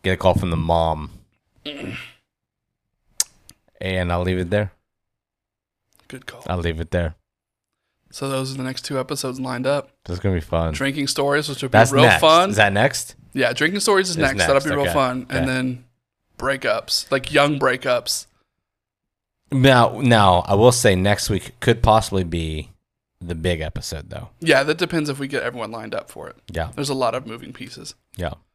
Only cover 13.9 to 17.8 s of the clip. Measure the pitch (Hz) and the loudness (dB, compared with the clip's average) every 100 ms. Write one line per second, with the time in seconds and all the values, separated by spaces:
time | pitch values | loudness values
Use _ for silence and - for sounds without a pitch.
13.9 | 196 185 160 139 135 - 139 143 143 139 | 2 2 0 -2 0 2 2 2 -2 0
14.9 | 147 131 127 123 135 131 131 127 123 _ | 0 0 -4 -6 -4 -2 -2 -4 -6 _
15.9 | _ _ _ _ - 127 135 127 107 - | _ _ _ _ -6 -4 -2 0 -2 -2
16.9 | - - 135 - 139 143 147 131 127 | -4 0 -2 0 2 2 2 0 0